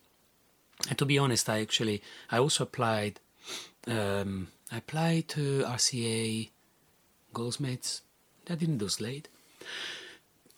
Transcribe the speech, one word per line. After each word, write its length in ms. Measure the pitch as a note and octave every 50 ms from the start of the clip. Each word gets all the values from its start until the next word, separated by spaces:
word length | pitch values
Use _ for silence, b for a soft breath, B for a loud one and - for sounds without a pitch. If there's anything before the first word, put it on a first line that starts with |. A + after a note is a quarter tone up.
| _ _ _ _ _ _ _ _ _ _ _ _ _ _ _ - - -
And 80 | B2
to 80 | - D3
be 140 | C3+ C#3+ C#3
honest, 320 | C#3 C3+ A#2+ G#2+ - -
I 80 | A2 A2
actually, 420 | A2 G#2+ - - B2 G#2+ G#2 G2+ B B B B B B
I 80 | - A#2
also 240 | C3 D3+ - - C3+
applied, 560 | - - - B2 A2+ A2 G#2+ G#2 G#2 G2 - - _ B B B B B B B B B _ - A#2+
um, 580 | A2+ A2+ G#2 G2 G2 G2+ G2 G2 F#2+ F#2+ F#2 F2 - _ _ -
I 60 | A#2+ A#2
applied 480 | - - D3+ D#3 E3 E3 E3 E3 D#3+ -
to 340 | - D3+ D3 C#3 C#3 C3+ C3+
R 100 | - B2 A#2+
C 280 | - - - B2 A#2
A 440 | A2+ A2+ A2+ A2+ A2+ A2 A2 A2 - - _ _ _ _ _ _ _ _ _ _ _ _ _ _ _ -
Goldsmiths. 680 | A#2+ A#2+ B2 A#2 - C#3+ C3 B2+ B2 - - - - - _ _ _ _ _ _ _ - -
I 60 | F3
didn't 240 | D#3 F3 D#3+ D3+ A2+
do 100 | G#2 F#2+
Slade. 400 | - - G#2+ A2+ C3 C#3+ D#3 - - - - B B B B B B B B B B B B B B B B _ _ _ _ - -